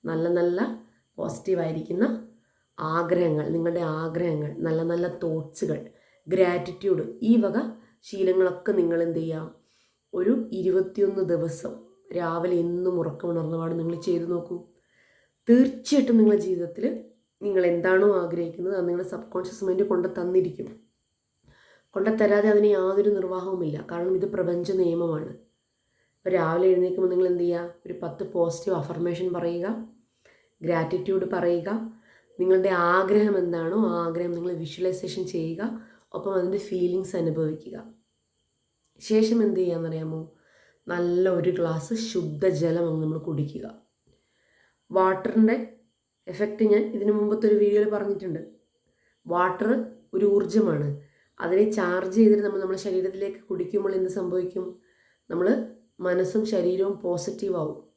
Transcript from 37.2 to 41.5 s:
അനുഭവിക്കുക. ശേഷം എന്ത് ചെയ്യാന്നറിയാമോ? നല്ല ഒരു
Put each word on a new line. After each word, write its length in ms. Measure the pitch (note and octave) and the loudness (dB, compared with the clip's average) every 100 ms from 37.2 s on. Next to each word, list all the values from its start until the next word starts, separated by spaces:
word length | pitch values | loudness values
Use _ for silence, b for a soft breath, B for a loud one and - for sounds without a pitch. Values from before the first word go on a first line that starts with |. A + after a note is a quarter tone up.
അനുഭവിക്കുക. 560 | E3 D#3 D#3 - - A3 - - _ _ _ _ _ _ _ _ _ _ | -2 0 -2 -4 -12 -16 -18 -20 _ _ _ _ _ _ _ _ _ _
ശേഷം 380 | - G#3+ A3 A#3 | 0 2 4 4
എന്ത് 160 | G#3 F3+ | 2 2
ചെയ്യാന്നറിയാമോ? 580 | F3+ E3+ E3 D#3+ D#3+ D#3+ D#3+ b b b b b - | 0 -2 -4 -6 -6 -8 -10 b b b b b -8
നല്ല 380 | F3 F3 F3 F#3 F3 | -2 0 2 2 2
ഒരു 120 | E3 | 0